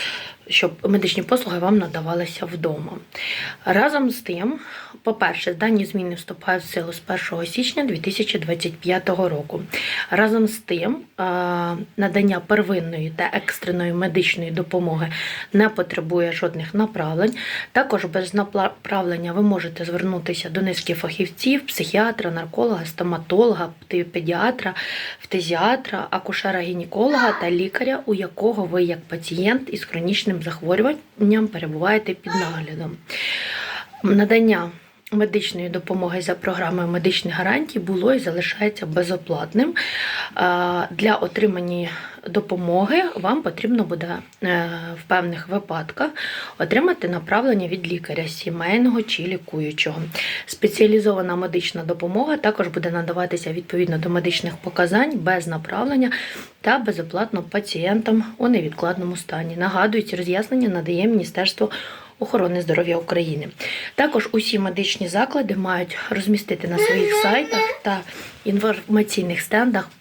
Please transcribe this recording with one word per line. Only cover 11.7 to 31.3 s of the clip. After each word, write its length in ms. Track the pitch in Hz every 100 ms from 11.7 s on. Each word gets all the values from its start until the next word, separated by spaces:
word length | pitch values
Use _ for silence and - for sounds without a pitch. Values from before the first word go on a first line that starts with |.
| 170 208 -
надання 440 | 202 196 202 180 170
первинної 680 | 208 190 190 165 165 156 160
та 140 | 175
екстреної 600 | 202 - - - 180 175
медичної 580 | 175 185 170 175 - 170
допомоги 640 | 165 175 180 175 160 165 160 - - -
не 160 | 202 214
потребує 640 | 214 175 - 160 175 170
жодних 420 | 165 175 165 160
направлень. 600 | 202 220 185 156 160 214 247 - - -
Також 320 | - 269 202
без 300 | 180 185 185
направлення 960 | 202 202 202 190 - - 202 180 170 175
ви 100 | 175
можете 420 | 208 190 165 165
звернутися 640 | 170 175 185 185 165 170 170
до 140 | 165
низки 320 | 190 175 -
фахівців, 720 | 170 165 - 185 - 254 277 -
психіатра, 640 | - 160 196 226 226 175
нарколога, 540 | 165 165 - 233 190
стоматолога, 880 | 160 - 175 165 165 180 240 185 165 - -
педіатра, 840 | 180 170 175 160 175 220 254 190 185 - - - -
фтизіатра, 840 | - 190 165 170 196 262 269 190 -
акушера-гінеколога 1300 | 190 - 196 202 185 175 180 170 - 247 285 247 202
та 100 | 175
лікаря, 500 | 175 190 - 254 269 269
у 80 |
якого 500 | 202 185 170 214 220
ви 180 | 180 175
як 180 | 175 165
пацієнт 760 | - 165 - 170 190 254 262
із 100 | -
хронічним 580 | - 165 170 202 - 185
захворюванням 1080 | 160 165 160 185 233 302 - - 208